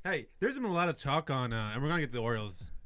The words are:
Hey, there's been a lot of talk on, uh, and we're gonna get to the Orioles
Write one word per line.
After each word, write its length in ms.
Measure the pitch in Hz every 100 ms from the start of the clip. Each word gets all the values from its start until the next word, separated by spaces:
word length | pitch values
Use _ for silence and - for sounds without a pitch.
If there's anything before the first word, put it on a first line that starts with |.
Hey, 220 | 185 170 - -
there's 160 | 208
been 100 | 277
a 80 | 233
lot 160 | 175 175
of 80 | 151
talk 320 | 143 147 156
on, 220 | 135 123
uh, 200 | 113 107
and 80 | 110
we're 60 | 147
gonna 140 | 170
get 100 | 147
to 60 | 120
the 40 |
Orioles 480 | 117 113 104 90 - -